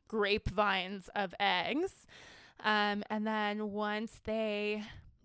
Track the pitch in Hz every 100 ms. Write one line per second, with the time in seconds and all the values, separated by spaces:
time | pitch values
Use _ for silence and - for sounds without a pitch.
0 | - 220 202 208 - 185 208 190 185 202
1 | - - 190 - 202 180 - 277 381 -
2 | - - - - - - 214 214 208 202
3 | - 214 214 220 208 208 214 202 208 208
4 | 226 - - 220 220 208 208 214 214 -
5 | - -